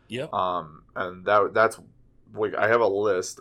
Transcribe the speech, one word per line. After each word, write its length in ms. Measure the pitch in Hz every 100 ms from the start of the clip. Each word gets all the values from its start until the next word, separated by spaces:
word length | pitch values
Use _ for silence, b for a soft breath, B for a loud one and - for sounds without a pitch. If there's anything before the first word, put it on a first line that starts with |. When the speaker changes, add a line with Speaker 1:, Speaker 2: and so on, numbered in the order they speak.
| b
Speaker 1:
Yep. 260 | 113 147
Speaker 2:
Um, 480 | 101 92 90 78 76 _ -
and 280 | 92 92 92
that, 280 | 104 98
that's, 240 | 110 113 - - _ _ _ _
like, 200 | 107 107 -
I 100 | 104
have 120 | 117
a 80 | 110
list 500 | 98 107 92 92 -